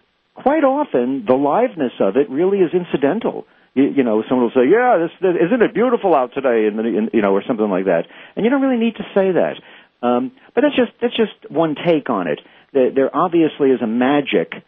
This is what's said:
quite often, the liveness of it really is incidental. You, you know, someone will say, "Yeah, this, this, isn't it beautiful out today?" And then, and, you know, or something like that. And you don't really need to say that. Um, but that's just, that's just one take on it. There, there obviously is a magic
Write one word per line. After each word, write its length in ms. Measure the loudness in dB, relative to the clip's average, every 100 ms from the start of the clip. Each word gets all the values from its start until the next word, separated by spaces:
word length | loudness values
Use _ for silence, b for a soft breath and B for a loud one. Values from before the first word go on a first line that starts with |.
| _ _ _ -4
quite 280 | 0 2
often, 640 | 2 0 -2 -2 -2 -2 0
the 60 |
liveness 580 | 0 2 0 -2 -2 -4 0
of 160 | 0 0
it 120 | -2
really 300 | -2 0 2
is 120 | 0
incidental. 720 | 0 -2 -2 0 -2 -4 -6 b b b
You, 120 | 0 0
you 180 | 2
know, 200 | 0 0 0
someone 160 | 0 2
will 80 | 2
say, 60 | 4
"Yeah, 280 | 4 4 2
this, 120 | 0 -2
this, 140 | -2 0 0
isn't 140 | 2
it 120 | 0
beautiful 420 | 0 0 0 2 0
out 180 | 0
today?" 340 | -2 0 2 0
And 120 | 0
then, 60 | -2
and, 240 | -2 0
you 100 | 0
know, 120 | 2
or 100 | 0 -2
something 240 | -2 0
like 160 | 0 0
that. 180 | 0 -2 B B -4
And 100 | -2
you 60 |
don't 100 | 0
really 200 | 0 0
need 140 | -2 -4
to 80 | -4
say 200 | 0 0
that. 220 | 0 -2 -4 B B B _
Um, 300 | -2 -2 -2 b b -2
but 60 |
that's 160 | 0 0
just, 140 | -2 -4
that's 160 | -4 -2
just 340 | -4 -6 -6
one 240 | -2 -2 -2
take 340 | 0 0 0
on 180 | -4 -4
it. 120 | -6 b b b
There, 200 | 0 2
there 200 | 2 0
obviously 580 | 0 0 2 0 0 0
is 100 | 0
a 60 | 0
magic 640 | 0 2 0 0 -2 -2 -8